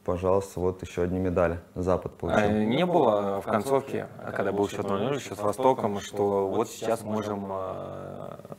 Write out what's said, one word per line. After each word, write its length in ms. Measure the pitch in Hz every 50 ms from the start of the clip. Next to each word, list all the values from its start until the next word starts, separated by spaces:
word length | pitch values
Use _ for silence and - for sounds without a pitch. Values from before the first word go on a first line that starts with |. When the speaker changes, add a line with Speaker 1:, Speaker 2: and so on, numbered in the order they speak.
| -
Speaker 1:
пожалуйста, 560 | - 90 87 92 92 95 98 95 - - 85
вот 200 | 87 92 90 -
ещё 200 | - - - 90 87
одни 160 | 90 90 90
медали 400 | 92 92 87 92 87 82 85 87 - - -
Запад 380 | - 90 90 90 87 - - -
получил. 260 | - - 85 - 107
Speaker 2:
А 80 | 107
не 380 | 104 104 107 107 107 120 147 180
было 560 | 180 170 175 139 113 107 101 101 98 98 98
в 40 | -
концовке, 640 | 113 107 107 104 135 139 135 - - - 104 98 - - - - - -
когда 200 | - 147 180 196
был 160 | 202 101 98
счёт 180 | 104 101 95
ноль 140 | 101 98 98
ноль 140 | 104 127 143
ещё 200 | 131 - - 101
с 40 | 92
Востоком, 580 | 107 104 101 - 127 131 131 117 113 104 101 98
что 480 | 90 - - 104 101 101 101 98 98
вот 220 | 98 98 101 117 -
сейчас 340 | - - 113 110 113 110 110
можем, 440 | 110 107 107 104 104 104 101 98 98
э, 840 | 95 95 92 95 95 95 95 95 95 95 95 95 95 - - - - - - - -